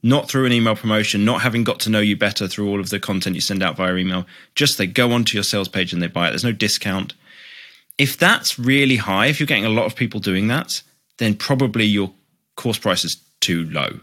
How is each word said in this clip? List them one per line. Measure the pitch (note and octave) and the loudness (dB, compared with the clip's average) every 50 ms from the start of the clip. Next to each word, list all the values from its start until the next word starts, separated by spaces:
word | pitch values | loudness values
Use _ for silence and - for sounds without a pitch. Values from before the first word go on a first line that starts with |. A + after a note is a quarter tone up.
| - | 4
not | A#2 C3 D3 D3 - | 4 4 4 2 0
through | - C3 C3 | 0 0 2
an | B2 A#2+ | 4 4
email | A#2+ A#2 A2+ A2 | 4 4 2 2
promotion, | G#2+ - A2 G#2+ G#2+ G#2+ - - G2+ G2+ | 0 0 0 2 2 2 0 0 2 2
not | G#2+ F#2 E2+ | 2 2 2
having | - B2+ A2 A#2+ A#2 | 0 0 0 0 0
got | G#2+ - - | 0 -2 -2
to | - A2 | -2 0
know | A2 G#2+ | 2 2
you | G#2 G#2+ G2+ | 4 2 2
better | F2 G#2 G2+ G2 - G#2 F#2+ | 2 0 0 0 -2 -4 -6
through | - - G#2 G2+ | -4 -4 -2 -2
all | G2+ G2+ | -2 -2
of | F#2+ F#2 | -2 -4
the | G#2 G2 | -4 -6
content | - - G2+ F#2+ F2 F#2+ F#2 | -4 -2 -4 -2 -2 -2 -4
you | E2+ | -2
send | - - G2+ G2 F#2+ | -2 -2 -2 0 0
out | F2+ - - | -2 0 0
via | F#2 F#2 F#2 | -2 0 0
email, | F2+ F#2 F#2+ F#2 F#2 F2 - - - - _ _ | 0 0 -2 -2 -4 -6 -8 -12 -20 -20 _ _
just | - - C3+ - - | 0 2 2 2 0
they | G2+ | -2
go | F2+ F#2+ - B2 A#2+ | -2 0 0 2 2
onto | A#2+ A#2+ A#2 G#2+ - | 2 2 0 0 0
your | G#2 G2 | -2 -2
sales | - - G#2 G2 F#2 | -2 -2 -2 -4 -4
page | - G2 F#2 F2+ | -2 -2 -2 -2
and | - F2 F2 | -2 -2 -4
they | E2+ | -2
buy | - E2+ F2 D#2+ | -2 -2 -2 -2
it. | |
There's | A#1 - - | -2 -2 -2
no | A#2+ | -2
discount. | A2+ G#2 A2 G#2 - - - G#2 F#2+ F#2+ F#2+ - - _ _ - - - - - - - - - - - _ _ - _ | -2 0 0 -2 -2 -2 -2 -2 -4 -4 -4 -6 -12 _ _ -20 -20 -20 -20 -20 -20 -20 -20 -20 -20 -20 _ _ -2 _
If | C#3 C3+ - | -2 -2 0
that's | - E3 F3+ A3+ - - - - - | 2 2 4 4 2 0 -4 -4 -2
really | B2 B2 C3+ C#3 C#3 C3+ C3 A#2 | 0 2 2 4 4 4 2 2
high, | G#2 G#2 G2 G2 G#2+ | 0 0 0 2 2
if | C3+ D3+ D3 | 2 2 0
you're | D#3 C#3 | 0 0
getting | D#3+ G#2+ G2 | 0 0 2
a | A2 | 2
lot | G#2+ A2+ A2+ E2 | 2 2 0 0
of | A2 | -2
people | - B2 G#2+ - A2+ | -2 -4 -4 -4 -4
doing | F#2+ G#2 F#2 F#2 G2+ A2 | -2 0 0 2 2 2
that, | A#2+ C#3+ - - - - - _ _ _ _ _ _ - | 0 -2 -2 -4 -8 -10 -10 _ _ _ _ _ _ -2
then | A#2 A2 G#2 | 0 0 0
probably | G#2 - - C#3+ C3 C#3 B2 G#2 A2+ A2+ | 0 0 -2 0 2 2 0 2 2 2
your | G#2+ G#2 G2+ G2 F#2+ - _ _ _ _ _ _ _ _ | 2 2 2 0 -2 -6 _ _ _ _ _ _ _ _
course | - - B2 A2 - | -6 -4 -4 -4 -2
price | - G#2 F#2 F2+ - | 0 0 0 0 0
is | E2 - - _ _ _ _ | -4 -6 -8 _ _ _ _
too | - - F2+ E2+ E2 D#2+ | -2 0 0 -2 -2 -4
low. | C#2 D2+ C#2 - - - | -4 -4 -4 -4 -6 -10